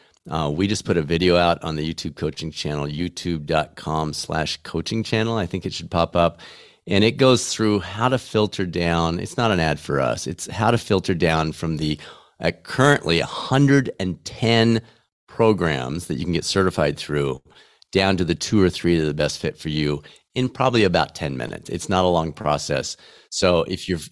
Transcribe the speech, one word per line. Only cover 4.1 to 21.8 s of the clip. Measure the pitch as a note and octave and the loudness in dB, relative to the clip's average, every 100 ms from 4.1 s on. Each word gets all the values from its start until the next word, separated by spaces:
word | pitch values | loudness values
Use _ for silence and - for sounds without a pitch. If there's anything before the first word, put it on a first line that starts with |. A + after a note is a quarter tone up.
slash | D2 - D#2+ D2 - | -6 -4 -4 -4 -6
coaching | - E2 E2 A2+ | -8 -6 -4 -6
channel. | G#2+ A2 A2+ A2+ | -2 -2 0 -2
I | F2 | -4
think | F#2+ F2+ | -6 -6
it | |
should | - E2 | -10 -4
pop | F2 E2+ | 0 2
up. | F2 E2+ - - - - _ - | 2 2 0 -12 -20 -20 _ -2
And | G2+ | 2
it | A2 B2+ | 4 6
goes | C3 A#2+ - | 4 4 0
through | - A2 G#2 | 0 2 2
how | F#2 G2+ B2+ | -2 -2 0
to | B2+ | 0
filter | - A2 G#2+ - F#2 | 0 0 0 -2 -4
down. | F2 E2+ E2+ E2 E2 | -2 0 2 0 -2
It's | F#2 - | -4 -2
not | A#2 | 0
an | F#2 | 2
ad | D#2+ D2 | 2 -2
for | - C#2+ | -2 -2
us. | B1+ A#1+ - | 0 -2 -6
It's | - - | -10 -10
how | G2 A2 | 0 2
to | A#2 | 2
filter | - G2 F2+ | 2 0 0
down | F2 E2+ D#2+ D#2 | 0 2 2 0
from | - E2 D#2 | -4 -4 -2
the, | D#2 D2+ - - _ - | -4 -4 -10 -20 _ -6
uh, | E2 - | -4 -4
currently | - - C#3 C#3+ - E2 | -6 2 4 4 2 0
a | B1+ | 0
hundred | - - C3 C#3 C#3 A#2+ - | -6 0 4 6 4 2 -4
and | F#2 E2 | -6 -6
ten | - - A2+ A#2 A2+ A2+ - _ _ _ _ | -12 -2 2 4 4 2 -2 _ _ _ _
programs | - A2+ F#2+ E2+ C2+ B1+ D#2+ - | 2 4 4 2 0 -4 -6 -6
that | C#2 | -4
you | |
can | - | -2
get | E2 | -2
certified | - G2 F#2 - D2+ D2 | 0 0 2 2 0 -2
through | - D2 C#2 C2 - - _ _ _ | -4 -2 -2 -4 -12 -20 _ _ _
down | F#2+ F#2+ F#2+ | 2 2 2
to | |
the | E2+ | 0
two | D#2+ - G#2+ | -2 0 4
or | F2+ | 4
three | - F2+ E2+ | 2 2 2
that | |
are | D#2 | 2
the | |
best | D2+ D2 - | 0 -2 -2
fit | D#2+ - | -6 -6
for | D#2+ | -6
you | D2+ D2 D2 - - _ | -2 -2 -4 -8 -20 _
in | B2+ B2+ | -4 -4
probably | - C3 A#2 | 0 2 4
about | G2 E2+ D2 | 4 2 0
ten | - D2 C2 | -4 -6 -4
minutes. | A1+ G1+ - | -8 -10 -8
It's | F2 | -8